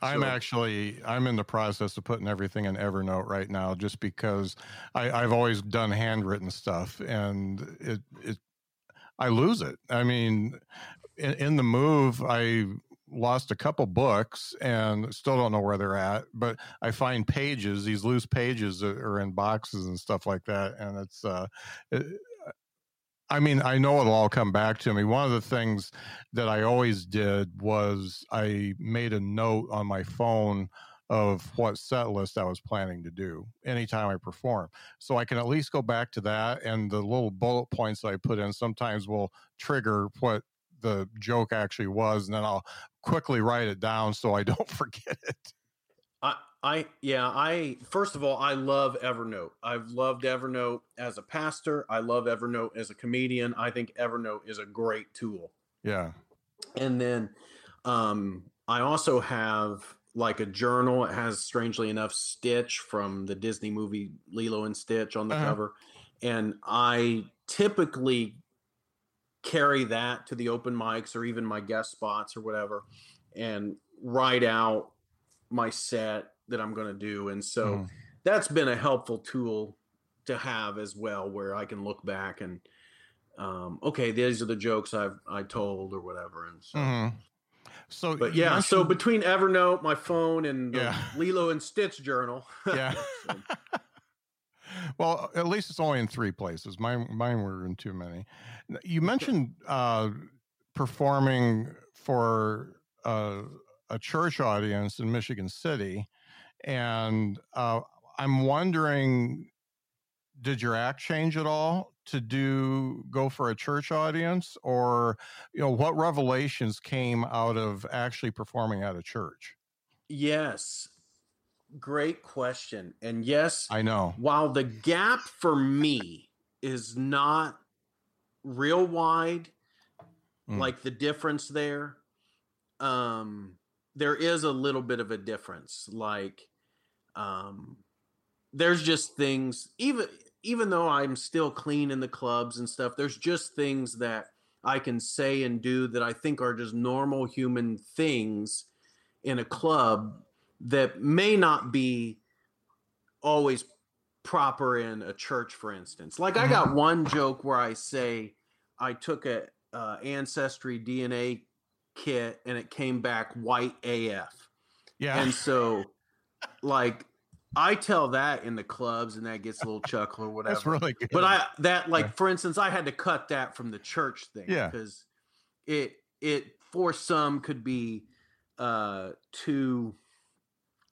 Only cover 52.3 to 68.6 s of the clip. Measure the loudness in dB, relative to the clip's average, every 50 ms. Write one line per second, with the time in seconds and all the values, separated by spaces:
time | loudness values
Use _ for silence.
52.3 | 0 -2 -2 -2 -2 -2 -4 -4 -6 -8 -10 -10 -10 -10 -6 -2 -2 0 0 0
53.3 | 0 0 0 -2 -2 -2 -4 -2 -2 -4 -6 -6 -4 -2 -2 -2 -2 -4 -4 -6
54.3 | -6 -8 -8 -10 -10 -10 -12 -10 -6 -2 0 0 0 -2 -6 -12 -12 -8 -8 -6
55.3 | -6 -8 -12 -16 _ _ _ _ _ _ -4 -2 -2 -2 -2 -4 -8 -12 -20 _
56.3 | _ _ _ _ _ -18 -18 -12 -6 -2 -2 0 0 2 2 0 0 0 -2 -4
57.3 | -8 -16 -20 -20 -20 -20 -20 -20 -20 _ -2 0 0 2 2 2 0 -2 -2 -4
58.3 | -6 -10 -12 -18 _ _ _ -2 0 2 2 2 2 2 2 2 2 2 2 0
59.3 | -2 -2 0 0 0 0 0 -2 -4 -8 -12 -16 -20 _ _ _ -4 -2 0 0
60.3 | 0 -2 -4 -6 -2 0 2 2 4 4 4 4 4 4 2 0 0 -2 -2 -2
61.3 | -2 -4 -4 -2 -2 0 0 0 0 -2 -2 -2 0 -2 -2 -4 -4 -6 -6 -8
62.3 | -6 -4 0 2 2 2 0 0 -4 -8 -6 -4 -2 -2 -2 -2 -4 -4 -6 -6
63.3 | -6 -4 -4 -4 -4 -4 -6 -6 -4 -4 -4 -4 -4 -6 -6 -8 -10 -16 _ -12
64.3 | -8 -6 -4 -2 -2 -2 -4 -4 -6 -6 -4 -2 0 0 0 -2 -2 -4 -2 0
65.3 | 0 0 0 0 0 0 -2 -6 -8 -12 -20 -20 -20 -20 -20 -20 _ _ -4 -2
66.3 | 0 0 0 -2 -4 -6 -4 0 2 4 4 4 4 4 4 2 2 0 -4 -8
67.3 | _ _ _ -4 0 2 2 4 4 2 0 0 0 0 0 2 2 2 0 -2
68.3 | -6 -14 -20 _ _ _